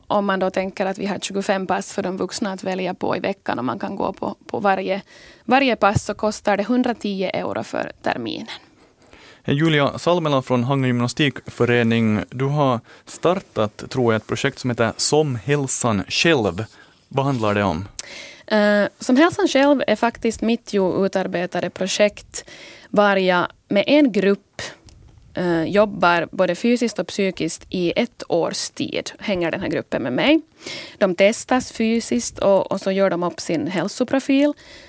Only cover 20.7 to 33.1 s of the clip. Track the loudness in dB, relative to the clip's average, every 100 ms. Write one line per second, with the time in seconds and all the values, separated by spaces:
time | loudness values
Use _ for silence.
20.7 | 0 0 2 0 0 -2 -4 -4 -4 -6
21.7 | -4 -4 2 2 0 -10 -12 -12 -18 -20
22.7 | -20 -2 4 4 4 4 2 0 -4 _
23.7 | 0 4 6 6 4 2 2 _ -14 -14
24.7 | -16 -20 -20 -20 -20 -14 -6 -2 0 0
25.7 | 2 2 2 2 2 0 0 0 2 2
26.7 | 2 0 -2 -4 -2 -2 -2 -4 -4 -6
27.7 | -2 0 0 -2 -6 -4 -2 0 -2 -6
28.7 | -6 -6 -6 -8 -8 -4 -2 -2 -2 -4
29.7 | -4 -4 -4 -2 0 2 2 0 _ -14
30.7 | -14 -14 -2 0 4 2 2 0 -2 0
31.7 | -2 0 0 0 -2 -2 0 2 4 2
32.7 | -4 -2 0 0